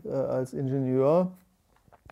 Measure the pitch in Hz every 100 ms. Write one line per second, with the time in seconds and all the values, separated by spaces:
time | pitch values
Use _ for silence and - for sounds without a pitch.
0 | - 135 127 127 127 147 135 139 131 131
1 | 135 170 180 185 _ _ _ _ _ -
2 | -